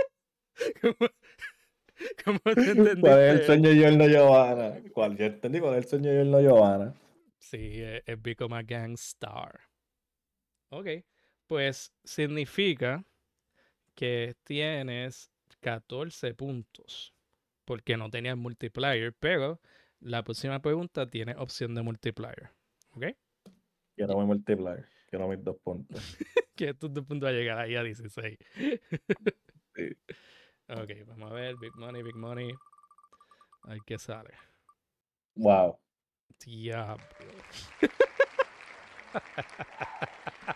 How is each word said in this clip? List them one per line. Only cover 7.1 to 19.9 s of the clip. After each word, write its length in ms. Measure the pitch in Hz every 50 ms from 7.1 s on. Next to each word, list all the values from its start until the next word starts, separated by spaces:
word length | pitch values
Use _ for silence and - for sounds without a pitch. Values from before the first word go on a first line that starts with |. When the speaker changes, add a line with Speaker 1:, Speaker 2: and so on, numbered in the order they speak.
| _ _ _ _ _ _
Speaker 1:
Sí, 420 | - - - 110 107 104 104 113
es, 220 | 113 113 110 123 -
es 160 | - 117 110
become 360 | 110 117 117 - 123 113 117
a 60 | 117
gangstar. 1000 | 113 110 120 117 117 117 120 117 - - - - - 107 - - - - - - _ _ _ _ _ _ _ _ _ _ _ _ _ _ _ _ _ _ _ _ _ _
Ok, 180 | 135 156 196 135 156 175 - _ _ _ _ _ _ _ _
pues 440 | - 160 147 135 135 131 - - - _ _ _
significa 1000 | - - - 151 143 151 151 143 - - - 202 190 147 127 135 123 135 175 190 _ _ _ _ _ _ _ _ _ _ _ _ _ _ _ _ _ _
que 400 | - 127 123 123 120 117 120 120 - _
tienes 840 | - 147 147 151 156 156 139 135 127 120 120 123 131 - - - _ _ _ _ _ _ _
catorce 720 | - 123 117 110 - - 123 131 151 170 - - - 123 113
puntos, 800 | - 135 139 135 123 110 - - - _ - - - - - _ _ _ _ _ _ _ _ _ _ _
porque 320 | - 123 110 - - 117
no 140 | 113 110 107
tenías 260 | 117 117 120 127 127
multiplier, 800 | 123 120 120 117 - - 113 - 151 143 139 135 113 113 117 113 _
pero 400 | - 156 180 156 135 143 170 - _ _ _ _ _ _